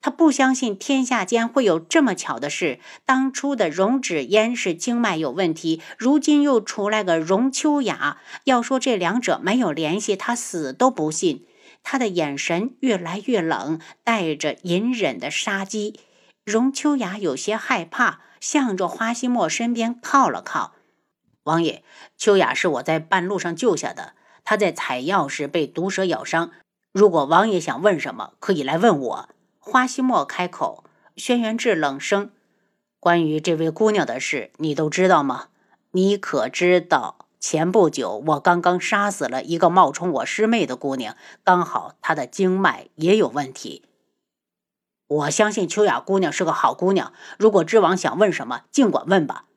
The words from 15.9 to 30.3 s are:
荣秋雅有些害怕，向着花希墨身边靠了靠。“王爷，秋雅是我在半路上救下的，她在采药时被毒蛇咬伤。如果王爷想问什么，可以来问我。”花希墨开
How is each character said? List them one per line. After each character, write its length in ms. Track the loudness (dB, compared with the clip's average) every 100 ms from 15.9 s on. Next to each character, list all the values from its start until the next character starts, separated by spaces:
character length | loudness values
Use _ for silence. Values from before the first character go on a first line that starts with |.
| -10 _ _ _ _
荣 280 | -2 0 0
秋 240 | 0 -2 0
雅 220 | -2 -4
有 160 | -4
些 220 | -4 -4 -4
害 280 | -2 -4
怕， 360 | -4 -2 -2 -2 _ _
向 380 | -4 0 0 0
着 100 | -2
花 260 | -2 -4
希 140 | -4 -2
墨 220 | 0 0
身 260 | -2 -4
边 240 | -2 -4 -4
靠 280 | 0 2 4
了 120 | 0
靠。 340 | -6 -6 -6 _ _ _ _ _ _ _
“王 160 | -2 0
爷， 220 | 0 -4 _ -20 -20 _
秋 200 | 4 4
雅 180 | 4
是 140 | 2 -2
我 140 | -2
在 180 | -2 -4
半 260 | 0 0 0
路 100 | -4
上 200 | -4 -2
救 180 | 0
下 180 | 0 -4
的， 200 | -10 -16 _ _ _
她 120 | -4 0
在 140 | 0
采 300 | -2 -6 -6
药 260 | 0 0 0
时 220 | -4 -4
被 180 | -2 -2
毒 240 | -4 -4
蛇 140 | -2
咬 200 | 0 0
伤。 280 | 0 -2 -2 -8 _ _ _
如 180 | 6 6
果 140 | 6
王 240 | 4 4 4
爷 100 | 0
想 240 | -2 0
问 160 | 2 0
什 160 | -4
么， 200 | -10 -12 _
可 140 | -2
以 100 | -2
来 160 | 0 2
问 220 | 4 4
我。” 280 | 0 -8 -10 _ _ _ -2
花 160 | 0
希 160 | 0 0
墨 240 | 0 0
开 220 | -2